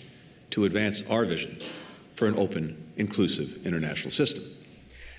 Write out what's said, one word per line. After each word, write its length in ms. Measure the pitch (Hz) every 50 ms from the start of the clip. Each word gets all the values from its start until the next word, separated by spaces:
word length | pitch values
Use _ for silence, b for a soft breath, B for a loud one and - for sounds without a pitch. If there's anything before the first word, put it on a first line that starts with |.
| b b b b b b b b b -
to 160 | - 107 101
advance 420 | 92 87 104 107 104 107 - - -
our 160 | 113 117 113
vision 340 | 90 82 80 - - - B B B B B B B B B B B -
for 120 | - 117
an 80 | 104 104
open, 560 | - 98 - - 87 80 78 80 - - - -
inclusive 680 | - 104 101 - 110 92 - - - 71 65 - - -
international 460 | 190 175 80 - - - - - -
system. 320 | - - 143 - - - - - - - - b b b b b b b b b b